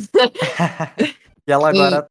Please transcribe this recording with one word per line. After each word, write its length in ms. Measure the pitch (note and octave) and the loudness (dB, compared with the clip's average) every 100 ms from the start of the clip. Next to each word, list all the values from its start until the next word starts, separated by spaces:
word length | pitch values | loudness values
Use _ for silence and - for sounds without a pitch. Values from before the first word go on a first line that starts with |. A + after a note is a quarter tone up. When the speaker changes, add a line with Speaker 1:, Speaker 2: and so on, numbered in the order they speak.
| G3+ | -2
Speaker 1:
<laughs> 1120 | F#4 B3 - B3+ - F3 - D#3+ - G#3+ - _ _ - | 0 0 -2 -6 -4 -4 -4 -10 -4 -6 -6 _ _ -2
E 60 | |
ela 220 | C#3+ D#3 | 0 2
Speaker 2:
E 40 | F#3+ | 2
Speaker 1:
agora 300 | F#3 D3 D3 | 2 0 -4